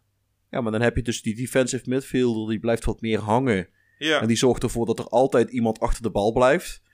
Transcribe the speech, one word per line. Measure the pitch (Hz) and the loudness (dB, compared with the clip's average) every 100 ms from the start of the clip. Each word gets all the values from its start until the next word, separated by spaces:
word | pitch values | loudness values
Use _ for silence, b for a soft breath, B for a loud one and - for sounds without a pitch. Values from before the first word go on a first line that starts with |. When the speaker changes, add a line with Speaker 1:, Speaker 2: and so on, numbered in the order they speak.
| _ _ _ _ _ | _ _ _ _ _
Speaker 1:
Ja, | 139 | -4
maar | 113 | -2
dan | 107 | 0
heb | 120 - | 0 0
je | |
dus | 120 113 | -4 -4
die | - 107 | -4 -6
defensive | 127 135 123 127 - | -2 0 0 -2 -4
midfielder, | 131 - 127 123 110 110 | -4 -2 0 2 0 -4
die | 110 | -4
blijft | 117 117 - | -2 0 -2
wat | 110 | -4
meer | 113 107 | -2 -2
hangen. | 104 117 135 98 90 _ _ - | 2 2 2 0 -2 _ _ -6
Speaker 2:
Ja. | 151 151 | -2 0
Speaker 1:
En | 110 | 2
die | 113 | 2
zorgt | 131 117 | 2 2
ervoor | 120 117 110 | -2 -2 -2
dat | 110 | -4
er | 117 | 0
altijd | 117 135 135 110 | 2 4 2 2
iemand | 123 113 110 | 0 -2 0
achter | 120 - | -2 -2
de | 113 | -2
bal | 104 104 | 0 0
blijft. | 117 127 170 - - _ | 4 4 2 -2 -16 _